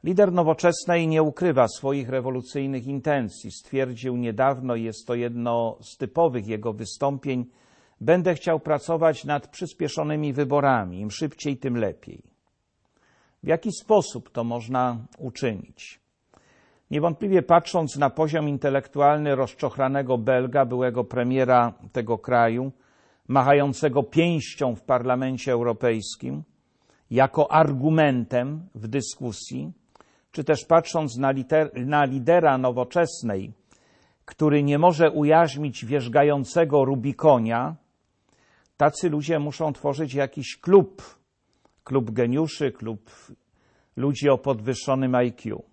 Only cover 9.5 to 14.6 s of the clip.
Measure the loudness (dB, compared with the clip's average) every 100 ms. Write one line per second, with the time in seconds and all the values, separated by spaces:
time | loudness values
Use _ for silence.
9.5 | -12 -12 -6 -6 -4 -4 -2 -4 -2 0
10.5 | 2 2 2 -2 -8 -10 -6 -8 -6 -8
11.5 | -6 -4 -2 -2 -4 -16 -20 -20 _ _
12.5 | _ _ _ _ _ _ _ _ _ -2
13.5 | -2 -2 -10 2 2 2 -10 -12 -8 -6
14.5 | -6